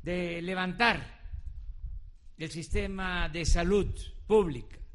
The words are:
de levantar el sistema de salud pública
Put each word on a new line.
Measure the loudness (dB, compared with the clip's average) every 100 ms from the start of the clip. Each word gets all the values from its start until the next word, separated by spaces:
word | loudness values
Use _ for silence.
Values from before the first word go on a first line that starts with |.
de | -2 -2 -2 -4
levantar | -4 -2 -2 2 2 2 -4 -12 -10 -8 -8 -10 -10 -8 -8 -8 -10 -16 -18 -10
el | -8
sistema | -8 -2 0 0 -4 -2 0 0
de | 0
salud | 6 6 6 4 4 -2 -8 -10 4
pública | 6 6 0 -8 -12 -12